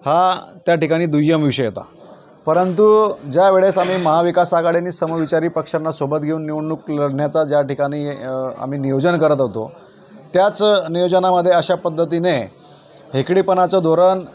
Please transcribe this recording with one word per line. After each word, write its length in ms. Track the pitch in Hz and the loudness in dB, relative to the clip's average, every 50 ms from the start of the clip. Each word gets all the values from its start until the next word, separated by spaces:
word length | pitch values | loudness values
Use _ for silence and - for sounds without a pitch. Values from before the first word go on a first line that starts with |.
| _ | _
हा 420 | 143 151 170 185 185 185 - - - - - - | 0 2 2 2 2 0 -2 -8 -18 -20 -6 0
त्या 80 | - 170 | 0 0
ठिकाणी 320 | 160 160 147 160 165 175 | 2 2 0 0 0 0
दुय्यम 360 | 165 147 147 151 151 165 156 | 0 0 2 2 2 2 2
विषय 220 | 151 143 127 - 131 | 2 0 0 0 -2
होता. 160 | 110 101 98 95 - - - - - - - - - - _ _ | -4 -4 -8 -16 -16 -20 -20 -20 -20 -20 -20 -20 -20 -20 _ _
परंतु 680 | - 156 175 185 185 180 175 214 214 214 214 214 208 - - - 147 | 0 0 0 0 0 2 2 4 4 6 4 2 0 -2 -6 -10 -4
ज्या 180 | 127 156 185 196 | 2 4 4 4
वेळेस 280 | 190 185 185 196 180 190 | 4 4 4 2 2 0
आम्ही 180 | 180 180 185 | 0 0 -2
महाविकास 580 | 185 175 160 156 165 170 175 165 180 175 175 180 | -2 0 0 2 2 2 2 2 0 0 2 0
आघाडीने 380 | 165 165 170 170 170 175 180 | 0 0 2 0 0 -2 -2
समविचारी 560 | 170 - 175 160 165 165 160 147 175 160 160 170 | -6 -6 -6 -4 -2 -4 -4 -2 -2 -2 -2 -2
पक्षांना 420 | 165 165 156 - - 160 151 160 | -4 -4 -6 -4 -6 -4 -4 -4
सोबत 280 | 156 - 147 139 151 156 | -6 -4 -4 -4 -4 -4
घेऊन 280 | 147 151 160 160 156 | -2 -4 -4 -4 -6
निवडणूक 340 | 151 151 151 156 156 160 156 - - | -6 -6 -6 -6 -6 -8 -8 -8 -8
लढण्याचा 560 | 151 147 143 143 135 135 147 143 - 156 156 | -4 -2 -2 -2 -2 -2 -4 -2 0 -2 -2
ज्या 180 | 143 143 147 | 0 0 0
ठिकाणी, 460 | 143 131 143 135 143 143 143 147 147 147 | 0 -2 -2 -4 -4 -4 -4 -6 -6 -8
अ, 220 | 143 - 113 131 131 131 131 127 - - | -8 -10 -10 -8 -8 -6 -6 -8 -8 -8
आम्ही 200 | - 131 143 143 | -8 -8 -6 -4
नियोजन 400 | 135 135 135 135 135 175 175 165 | -2 -2 0 0 2 2 2 2
करत 220 | 156 151 - 135 | 2 2 2 2
होतो, 320 | 135 117 95 113 110 - - - - - - - - - - - - - - | 0 -2 -2 -8 -10 -10 -12 -20 -20 -20 -20 -20 -20 -20 -20 -20 -20 -4 0
त्याच 280 | 180 190 208 202 - | 2 2 2 2 0
नियोजनामध्ये 920 | 202 214 208 196 170 160 165 175 180 180 180 185 185 185 180 180 170 180 | 2 2 2 2 0 -2 -2 -2 0 2 2 2 2 2 2 2 4 4
अशा 220 | 180 170 156 - 185 | 4 2 2 0 -2
पद्धतीने 800 | 165 - 175 160 156 170 160 165 170 170 180 165 131 107 95 - - - - - - - - - - - - - | -2 -2 -6 -2 -2 -2 -2 0 -2 0 0 0 -2 -4 -8 -14 -20 -20 -20 -20 -20 -20 -20 -20 -20 -20 -6 -4
हेकडीपणाचं 680 | 131 135 - 180 190 185 190 190 185 180 170 180 190 | -4 -2 2 2 0 2 2 2 2 2 2 2 0
धोरण 380 | 170 165 160 165 180 185 190 190 175 - | 2 2 2 4 4 4 2 0 -6 -12